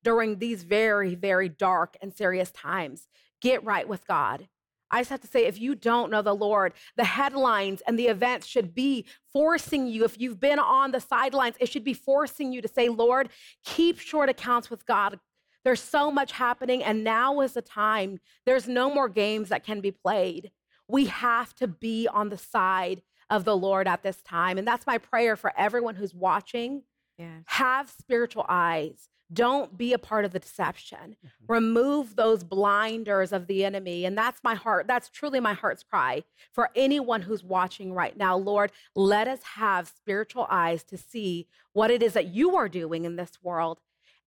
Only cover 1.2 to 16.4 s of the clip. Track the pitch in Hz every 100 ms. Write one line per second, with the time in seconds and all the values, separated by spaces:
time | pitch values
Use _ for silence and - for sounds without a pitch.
1.2 | 196 185 190 151 190 180 - - 196 -
2.2 | 190 185 185 - 147 185 160 143 - _
3.2 | _ _ 247 254 214 196 - 190 - 165
4.2 | 120 131 - _ _ _ _ 233 247 269
5.2 | - 262 233 196 240 262 233 233 233 214
6.2 | 208 202 208 208 185 - - - 226 233
7.2 | 277 277 262 214 196 190 - 233 240 196
8.2 | 247 247 - 254 185 170 269 262 - -
9.2 | _ 277 311 330 - 294 254 220 233 208
10.2 | 247 196 277 294 - 262 269 254 - 262
11.2 | 262 269 247 - 240 294 220 240 - 277
12.2 | 294 - 269 254 220 - 240 226 233 254
13.2 | 262 - - _ - - 339 339 - 311
14.2 | 277 262 247 240 - 233 - 208 202 202
15.2 | _ _ _ _ 262 240 - 302 294 277
16.2 | 269 -